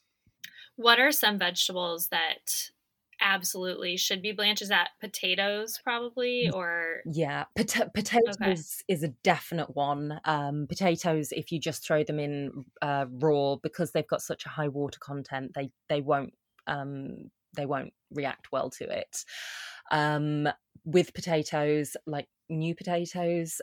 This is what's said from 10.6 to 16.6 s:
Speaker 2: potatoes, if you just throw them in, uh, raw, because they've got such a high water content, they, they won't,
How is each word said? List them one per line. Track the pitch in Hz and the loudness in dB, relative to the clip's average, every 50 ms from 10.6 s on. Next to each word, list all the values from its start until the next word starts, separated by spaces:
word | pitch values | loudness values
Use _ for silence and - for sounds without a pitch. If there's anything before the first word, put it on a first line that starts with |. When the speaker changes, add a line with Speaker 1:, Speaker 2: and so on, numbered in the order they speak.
| 147 135 | -2 -4
Speaker 2:
potatoes, | 170 - 196 185 170 165 - 175 160 156 151 - - | -2 2 4 4 4 4 2 2 2 2 0 -2 -4
if | - 147 - 170 | -6 -6 -4 -4
you | 160 | -4
just | - 165 147 - - | -2 -2 -4 -4 0
throw | - 165 151 151 | 2 2 2 4
them | 151 151 151 | 2 0 -2
in, | 147 147 147 143 143 135 - 139 127 - _ - - | -2 -2 -2 -4 -4 -6 -8 -10 -14 -14 _ -6 -2
uh, | 147 143 139 139 123 | -2 0 0 0 -2
raw, | 127 123 135 160 147 143 139 139 139 | -4 0 4 4 4 4 4 2 0
because | 120 - 156 - - 175 147 - | 0 -4 -6 -2 -2 -2 0 0
they've | 165 151 | -2 0
got | - - - - | 0 -2 -4 -2
such | - 170 - - | -4 -8 -8 -8
a | 143 | -10
high | - 160 151 147 | -6 -4 -2 -2
water | 131 143 143 139 - - | -2 -2 -4 -4 -4 -10
content, | - - 143 143 135 - 143 135 135 131 - | -12 -10 -8 -8 -8 -6 -8 -8 -8 -6 -6
they, | 143 139 135 _ _ _ - | -6 -8 -8 _ _ _ -2
they | 156 147 | -2 0
won't, | 139 139 147 139 135 - - _ _ _ _ _ | 2 2 2 2 2 -2 -10 _ _ _ _ _